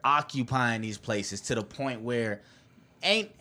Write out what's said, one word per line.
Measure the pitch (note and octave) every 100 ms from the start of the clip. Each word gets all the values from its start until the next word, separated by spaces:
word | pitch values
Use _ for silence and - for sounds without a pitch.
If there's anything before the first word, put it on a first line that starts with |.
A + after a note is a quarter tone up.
occupying | B2+ D3 D3 C#3 A#2+ B2+ A#2+ A2+
these | A2 G#2
places | - G#2 F#2+ G2
to | - A2+
the |
point | G#2 - C3+ A#2+
where | A2+ A#2+ A2+ G2+ - - - - - _
ain't, | F3+ G#3+ G3 -